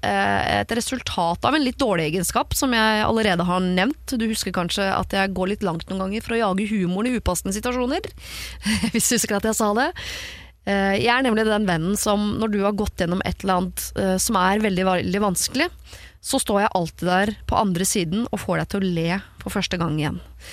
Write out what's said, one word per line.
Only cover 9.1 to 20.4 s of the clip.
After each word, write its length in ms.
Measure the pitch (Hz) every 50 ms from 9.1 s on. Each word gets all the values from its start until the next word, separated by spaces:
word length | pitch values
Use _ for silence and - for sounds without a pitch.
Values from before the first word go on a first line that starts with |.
| 247
husker 240 | 220 - - 214 202
at 80 | 196 220
jeg 80 | 220 -
sa 160 | 226 208 208 220
det. 120 | 262 311 359 - - - - - - - - - - - - _ _ -
Eh, 320 | 202 196 196 196 196 202
jeg 120 | 240 233 240
er 100 | 254 269
nemlig 220 | 254 220 220 220 214
den 160 | 214 208 214
vennen 320 | 190 175 165 160 175 202 202
som, 380 | - 214 208 208 208 208 208 -
når 140 | 220 226
du 140 | 208 208 196 202
har 100 | 208 196
gått 220 | 214 - - -
gjennom 220 | 185 170 175 185 -
et 160 | 196 185 -
eller 200 | - 196 190 180
annet, 300 | 185 180 180 - - - -
eh, 220 | - 202 190 185 185
som 160 | - - 233 196 180
er 180 | 185 196 214
veldig, 300 | 214 214 190 180 185 190
veldig 380 | 185 180 - 180 175 202 208 208
vanskelig, 400 | 180 - - - - 247 311 349 - - - - - - - - - - -
så 140 | - - 269
står 220 | - - 220 202 202
jeg 100 | - -
alltid 320 | 185 170 160 - - -
der 260 | 180 180 185 196 208 208 - -
på 120 | - - -
andre 260 | 226 202 180 170 190
siden 380 | 190 - 220 175 160 165 208 240 - -
og 60 | 196
får 160 | - - 180 160
deg 120 | 156 -
til 80 | - 202
å 140 | 190 190 175
le 220 | 165 160 165 175 196 190 - - - -
for 100 | 196 -
første 240 | 208 185 - - 180
gang 220 | 165 165 147 156
igjen. 160 | 147 151 - 185 - - - -